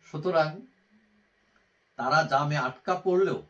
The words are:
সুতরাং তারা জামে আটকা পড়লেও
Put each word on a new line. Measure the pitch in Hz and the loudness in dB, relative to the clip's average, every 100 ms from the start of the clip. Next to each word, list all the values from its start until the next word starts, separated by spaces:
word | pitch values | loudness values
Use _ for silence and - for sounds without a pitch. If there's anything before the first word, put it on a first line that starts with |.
| - | -12
সুতরাং | 151 180 170 156 170 254 _ _ _ _ _ _ _ _ _ _ _ _ - | -6 0 2 2 -2 -16 _ _ _ _ _ _ _ _ _ _ _ _ -6
তারা | 123 151 156 | 0 2 2
জামে | 135 147 147 127 | 0 0 -2 -4
আটকা | 131 - 180 185 | -6 -4 -2 0
পড়লেও | 180 190 143 - | 2 2 -2 -8